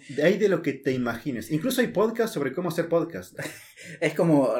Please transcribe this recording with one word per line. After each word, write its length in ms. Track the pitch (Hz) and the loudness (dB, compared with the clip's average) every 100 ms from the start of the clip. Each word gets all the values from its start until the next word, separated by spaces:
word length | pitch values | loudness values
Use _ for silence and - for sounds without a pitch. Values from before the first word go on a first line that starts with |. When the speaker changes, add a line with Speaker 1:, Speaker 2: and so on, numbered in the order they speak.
| - 135 | -8 2
Speaker 1:
De 80 | |
ahí 140 | 160 196 | 2 4
de 100 | 208 | 2
lo 120 | 165 | 2
que 120 | 139 | -2
te 180 | 131 135 | -2 -2
imagines. 580 | 131 120 120 151 117 - | -2 -2 -4 -6 -6 -4
Incluso 300 | 156 240 254 | -2 0 0
hay 60 | 240 | 0
podcasts 460 | 180 220 233 220 | 2 2 0 -2
sobre 200 | - 135 | -2 -4
cómo 160 | 175 175 | -2 -2
hacer 180 | - 165 | -2 0
podcast. 480 | 165 156 - - - | 0 0 -6 -12 -12
<laughs> 600 | - - - - 175 160 | -12 -12 -20 -20 -18 -4
Speaker 2:
Es 140 | 156 | -2
como, 400 | 156 170 143 127 113 | 2 4 6 4 0